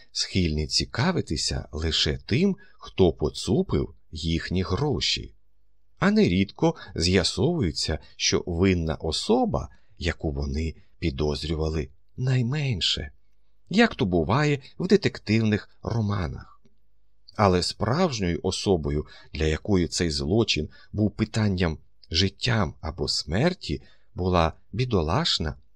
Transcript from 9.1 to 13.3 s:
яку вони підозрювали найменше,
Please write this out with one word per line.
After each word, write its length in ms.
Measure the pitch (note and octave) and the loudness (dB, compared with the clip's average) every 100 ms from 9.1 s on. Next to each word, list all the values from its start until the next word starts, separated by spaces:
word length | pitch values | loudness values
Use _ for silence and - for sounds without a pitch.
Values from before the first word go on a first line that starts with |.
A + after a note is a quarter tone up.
| D#2 - A#3 B3 - B1+ - - - | -4 0 2 2 -2 -6 -14 -20 -6
яку 320 | E2 - E2 | -4 -2 -4
вони 440 | C#2 C#2+ C#2 D#2+ - - - | -4 -4 -2 -4 -6 -18 -4
підозрювали 920 | E2+ C2+ D2+ D2 D2+ D#2 D#2 D#2 C#2 - - - | -4 0 -2 -2 -4 -2 -2 -2 -6 -10 -20 -6
найменше, 920 | B2+ B2+ A#2 D3+ C#3 G#2 - - D2+ - - | 0 0 0 -2 -2 -2 -2 -4 -6 -12 -20